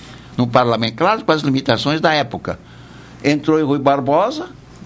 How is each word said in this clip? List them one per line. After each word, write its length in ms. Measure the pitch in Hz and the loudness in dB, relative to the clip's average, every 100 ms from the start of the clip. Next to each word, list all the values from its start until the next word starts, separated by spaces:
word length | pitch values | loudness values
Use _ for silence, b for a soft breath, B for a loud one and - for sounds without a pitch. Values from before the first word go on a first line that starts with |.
| B B B - | B B B -2
no 80 | 120 | 2
parlamento, 480 | 127 120 113 113 117 | 2 4 2 -2 0
claro, 280 | 180 220 | 0 0
com 80 | - | 0
as 100 | 156 | 0
limitações 600 | 147 131 131 113 139 156 | 0 0 0 0 0 0
da 120 | 165 | 0
época. 460 | 151 127 90 - 80 B B B B B B | 0 -2 -6 -8 -10 B B B B B B
Entrou 400 | 139 147 151 156 139 | 0 0 2 2 2
Rui 140 | 147 | 0
Barbosa, 680 | 139 139 127 156 220 311 359 - - - | 2 2 2 0 0 -4 -12 -16 -20 -20